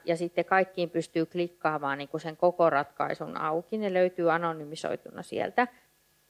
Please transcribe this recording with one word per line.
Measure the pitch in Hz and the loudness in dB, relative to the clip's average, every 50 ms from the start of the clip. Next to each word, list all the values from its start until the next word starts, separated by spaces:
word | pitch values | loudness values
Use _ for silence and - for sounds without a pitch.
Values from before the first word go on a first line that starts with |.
| - | 0
ja | 170 165 | -2 0
sitten | 165 175 170 - - 165 | 0 -2 -2 -2 -2 0
kaikkiin | - 190 190 185 185 - 185 175 160 | 2 4 2 2 2 0 -4 -4 -2
pystyy | - 170 160 - - 170 160 | -2 -4 -4 -2 -2 -2 -2
klikkaamaan | - - 180 175 175 - _ - 156 156 147 143 139 139 143 | 0 -2 -4 -4 -4 -4 _ -2 -2 -2 -2 -2 -4 -4 -6
niin | 143 - | -6 -8
kuin | - 160 | -8 -8
sen | - 165 156 | -8 -10 -2
koko | - - 180 175 - 170 160 | 2 2 2 4 6 4 4
ratkaisun | 143 139 147 - - - 143 147 - - 160 156 - | 4 4 0 -2 -2 -4 -2 -2 -2 -4 -8 -8 -6
auki. | - - 156 156 165 180 - 220 220 | -4 -4 -2 -2 -4 -4 -4 -4 -4
Ne | 214 196 185 | -2 0 2
löytyy | 185 180 180 180 - 170 165 160 | 2 2 2 2 2 2 2 2
anonymisoituna | 170 175 170 160 160 151 147 156 160 - 78 - - - - - - 180 | 2 0 -2 -4 -6 -8 -12 -10 -8 -6 -6 -6 -6 -8 -12 -14 -14 -12
sieltä. | - - - - 196 202 - 247 247 - _ _ _ _ _ _ _ _ _ _ _ | -8 -6 -4 -4 0 0 0 0 0 -2 _ _ _ _ _ _ _ _ _ _ _